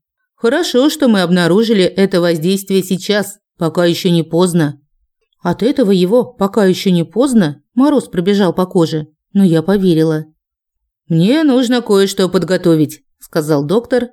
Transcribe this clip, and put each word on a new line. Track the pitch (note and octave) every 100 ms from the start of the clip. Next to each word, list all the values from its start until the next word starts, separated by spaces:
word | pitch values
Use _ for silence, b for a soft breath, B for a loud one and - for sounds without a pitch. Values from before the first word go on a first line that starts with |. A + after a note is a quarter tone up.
| _ _ _ _
«Хорошо, | A#3 D4 E4+ B3 D4
что | D4+ C4
мы | G3+
обнаружили | E3+ F3+ E3+ F#3+ A3+ G#3
это | F3+ - G3 F3+
воздействие | E3+ E3 E3+ G3 G3 F#3+
сейчас, | F#3 F#3 - G#3 G3+ - _ -
пока | E3 F3+
еще | F3 E3 F#3
не | E3+
поздно». | D#3+ E3 F#3 F3 C#3+ - _ _ _ _ _ _
От | F3+ F3
этого | A#3 D4 G3
его | F#3+ F3+ G#3
«пока | D#3 - G3 A3+
еще | F#3+ F3+ G3
не | F3
поздно» | D#3+ G#3 C#4 A3+ D#3 C#3 _
мороз | A#3+ C#4+ C4+ -
пробежал | F3+ F3 G3+ F#3
по | F3 F3+
коже, | F#3 D#3 D#3 D3+ _ _
но | G3
я | F#3+ D#3+
поверила. | D#3+ G3+ F#3 D#3 D#3+ D#3 D#3 _ _ _ _ _ _ _ -
«Мне | E3 F#3+ D4+
нужно | D4+ B3+ A#3+ B3
кое-что | A#3 G3 G3 G3 F#3
подготовить», | F#3 E3+ F3+ F3 D#3+ C#3+ - _ _
сказал | - E3+ D3+ D3
доктор | C#3+ G#3+ A#3 B3 B3